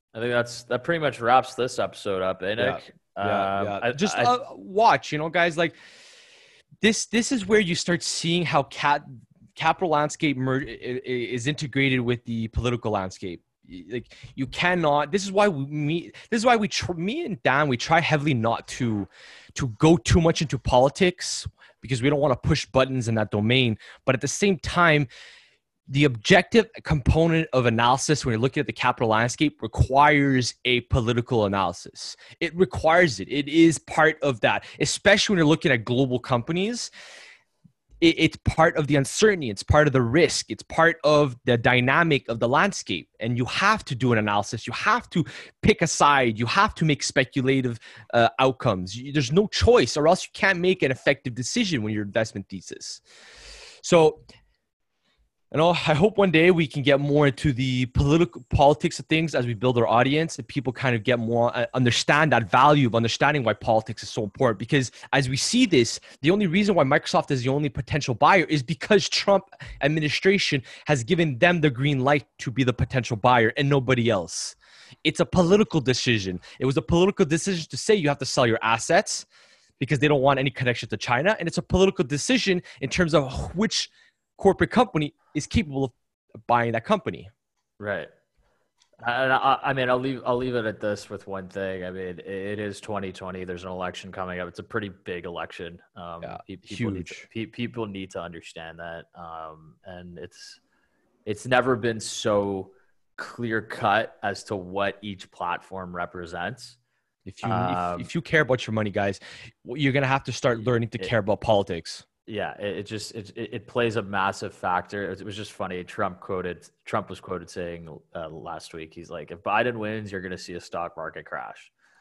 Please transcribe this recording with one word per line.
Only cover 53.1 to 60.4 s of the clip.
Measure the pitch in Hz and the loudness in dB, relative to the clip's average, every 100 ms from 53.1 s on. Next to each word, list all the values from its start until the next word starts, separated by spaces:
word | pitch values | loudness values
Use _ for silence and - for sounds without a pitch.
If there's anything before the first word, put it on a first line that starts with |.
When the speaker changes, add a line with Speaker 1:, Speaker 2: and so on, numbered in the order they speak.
| - - - - - - - | -20 -20 -20 -20 -20 -20 -16
Speaker 2:
So, | - 170 156 - - - _ _ _ _ _ _ _ _ _ _ _ | 2 6 6 2 -10 -20 _ _ _ _ _ _ _ _ _ _ _
you | 139 | 0
know, | 165 | 2
I | 165 165 | 2 0
hope | 147 208 196 | 2 2 4
one | 196 | 4
day | 156 175 | 6 6
we | 170 151 | 4 0
can | 147 | 0
get | 131 139 | 2 2
more | 143 147 143 | 4 4 4
into | - 156 | 2 0
the | 120 131 127 127 | 0 0 0 0
political | - 143 165 175 - - | 2 4 4 2 -2 -4
politics | - 143 151 165 - | 4 4 4 0 -6
of | - | -2
things | 160 160 147 | 0 0 -2
as | 120 | -2
we | |
build | 107 127 120 | 0 0 2
our | 110 | 4
audience | 113 135 151 165 | 4 4 2 -2
and | - | -6